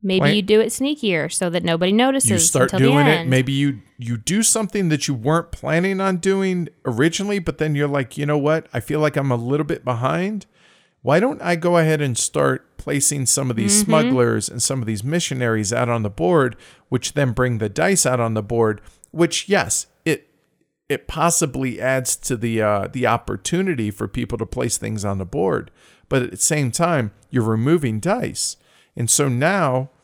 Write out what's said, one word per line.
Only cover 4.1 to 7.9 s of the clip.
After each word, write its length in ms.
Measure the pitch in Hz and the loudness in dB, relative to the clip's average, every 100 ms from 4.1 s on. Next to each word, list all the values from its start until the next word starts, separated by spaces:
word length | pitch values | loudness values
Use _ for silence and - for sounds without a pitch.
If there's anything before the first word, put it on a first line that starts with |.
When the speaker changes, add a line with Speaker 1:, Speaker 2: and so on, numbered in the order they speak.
| 120 | -6
Speaker 2:
do 240 | 107 190 | -2 0
something 480 | 220 247 208 214 185 | 2 0 0 0 0
that 180 | 151 - | 0 0
you 60 | |
weren't 360 | 135 113 160 165 | -2 2 0 0
planning 480 | - 131 160 190 190 | -8 -2 0 0 0
on 200 | 190 185 | 0 0
doing 500 | 190 190 190 180 165 _ | 0 0 0 -2 -4 _
originally, 540 | - 113 156 165 196 202 | -6 2 2 2 -4 -4
but 180 | 170 147 | -4 -4
then 180 | 156 | -2
you're 140 | 143 | 0
like, 300 | 147 | 0